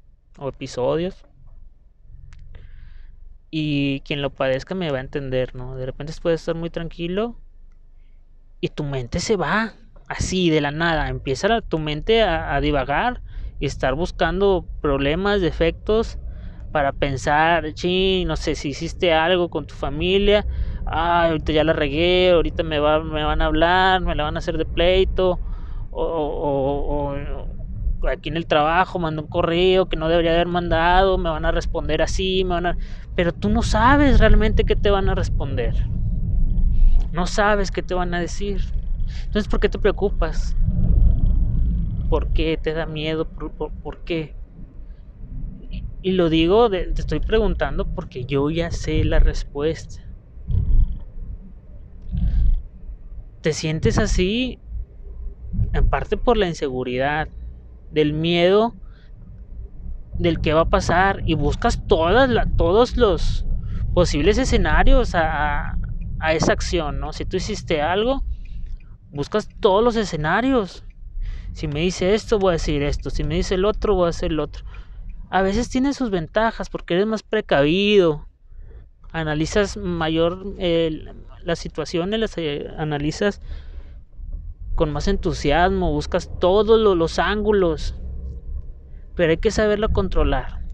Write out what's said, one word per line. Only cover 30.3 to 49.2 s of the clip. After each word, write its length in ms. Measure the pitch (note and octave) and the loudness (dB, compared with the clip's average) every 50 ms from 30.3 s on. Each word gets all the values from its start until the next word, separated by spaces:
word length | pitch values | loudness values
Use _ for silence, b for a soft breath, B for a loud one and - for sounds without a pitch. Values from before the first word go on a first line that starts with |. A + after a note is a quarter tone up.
| E3 | 2
haber 140 | E3+ F3 | 2 2
mandado, 720 | F3 F3 F3+ F3 E3+ D#3+ E3 E3 F3 F3+ F#3 F#3+ F#3+ F#3 | 2 0 -2 0 0 0 2 4 4 6 6 6 4 2
me 120 | F#3 F3+ E3 | 0 0 -2
van 160 | D#3 D#3 D#3 | -2 -2 -2
a 60 | E3 | 0
responder 500 | E3 E3+ D#3+ - - E3 D3 D3 D3+ D#3+ | 0 0 0 -2 -4 -2 -2 0 0 0
así, 420 | D#3+ - - - F#3+ F#3+ F#3 F#3+ F#3 | 0 0 0 0 0 2 2 2 2
me 60 | F3+ F3 | 0 0
van 100 | E3+ F3 | 0 0
a", 100 | F3 D#3+ B B B B B B B - | 0 -2 B B B B B B B -2
pero 160 | - F3 F3 F3 | 0 0 0 0
tú 160 | - - G#3 | 0 0 2
no 120 | A3 A3+ G#3+ | 2 2 2
sabes 560 | - - G#3+ A3+ B3+ C#4+ C#4+ D4 C#4 A#3 G#3 | 2 2 4 6 6 6 6 6 6 8 8
realmente 460 | A3 G#3+ G#3+ G#3+ A3 A3 - - G#3+ | 8 8 8 8 6 4 4 4 4
qué 100 | - G#3+ | 4 2
te 140 | - - G3+ | 4 4 4
van 180 | G3+ G3 G3 F#3+ | 4 4 2 2
a 60 | F#3 | 2
responder. 600 | F#3+ E3 - - - D3+ C#3 C3 B2+ A#2 A2+ - - - - - - - - - - - - - - - - - - - - B B B B B B B B | 2 0 0 0 0 -2 -2 -2 -2 0 0 0 0 0 0 0 -2 -2 0 0 0 0 0 2 4 4 4 4 4 4 6 B B B B B B B B
No 160 | - E3 F3+ | 0 0 0
sabes 440 | F3 - A3+ G3+ G#3 G#3+ G3+ G3 F#3 | 0 2 2 4 4 4 2 2 0
qué 100 | - F3+ | -2 -4
te 120 | E3 - F3+ | -4 -2 -2
van 200 | F3+ F3 F3 F3 | -2 0 0 -2
a 60 | F3 | -2
decir. 420 | F3 - - - G#3 G3+ G3 F#3 - - - - - - - - - B B B B | -2 -2 -2 -2 -2 -2 0 0 0 0 0 -2 0 0 0 0 0 B B B B
Entonces, 220 | B - G#3 G3+ | B -2 -2 0
¿por 120 | - - G#3+ | 0 0 2
qué 100 | A3+ G#3 | 2 2
te 100 | - - | 0 2
preocupas? 760 | - G3+ F#3 - F#3+ G3+ - - F3 D#3 - - - - - - - - - - - - - - - - - - - - - - - - - - - - - - - - - - - - | 2 2 2 2 0 0 0 0 -2 0 0 -2 0 0 2 2 2 2 4 2 4 4 6 6 6 6 6 6 4 4 4 4 2 2 2 2 2 2 2 0 -2 -2 -4 -4 0 0
¿Por 220 | E3 D3 - - - | 0 0 0 2 2
qué 240 | - D#3 D#3+ D#3+ | 2 2 2 0
te 160 | D#3 - D#3+ D#3 | -2 -2 -4 -4
da 120 | E3 D#3 | -4 -4
miedo? 420 | D#3 D#3 D3+ D3+ D#3+ D#3+ D#3 D#3+ | -4 -6 -4 -4 -2 -2 -2 -4
¿Por, 240 | D#3 - - D3+ D3+ | -6 -6 -10 -10 -10
por, 200 | - - D#3 D3+ | -8 -8 -8 -8
por 320 | - - - D3+ C#3 - - | -8 -10 -10 -12 -12 -10 -8
qué? 320 | - F3 D#3+ D#3 C#3+ - - - - - - - - - - - - - - - - - - - - - - - - - - - - | -6 -4 -4 -6 -8 -10 -14 -14 -14 -14 -18 -18 -16 -14 -16 -14 -14 -16 -18 -18 -20 -16 -16 -14 -10 -8 -8 -8 -8 -10 -12 -12 -10
Y, 140 | - - - - - - | -10 -8 -8 -10 -10 -6
y 100 | - F#3 | -2 0
lo 180 | F#3+ F3+ E3+ D#3+ | 2 2 4 4
digo, 400 | D#3+ D#3+ D#3+ E3+ G3 A3+ A#3+ A3 | 4 4 4 4 4 4 4 4
de, 160 | F#3+ F3 D#3 | 2 -2 -2
te 140 | - - - | -2 -2 -2
estoy 180 | D#3+ - D#3+ D3 | -2 -2 -2 -2
preguntando 640 | - - G#3+ A3+ G#3+ F#3 F3 - D#3 C#3 C#3 F3 G3 | 0 0 2 2 2 2 0 0 -2 -2 -2 -4 -4
porque 400 | D#3+ - F3+ E3+ - - C3 B2 | -4 -4 -8 -8 -10 -10 -10 -6
yo 240 | C3 C#3+ C3+ C#3+ D3+ | -2 0 0 0 0
ya 220 | D#3+ E3 E3+ E3 | 0 -2 -2 -2
sé 320 | - - - D#3+ D#3 D#3 D#3 | -4 -6 -4 -2 0 2 2
la 160 | D#3 E3 | 4 6
respuesta. 800 | D#3 | 6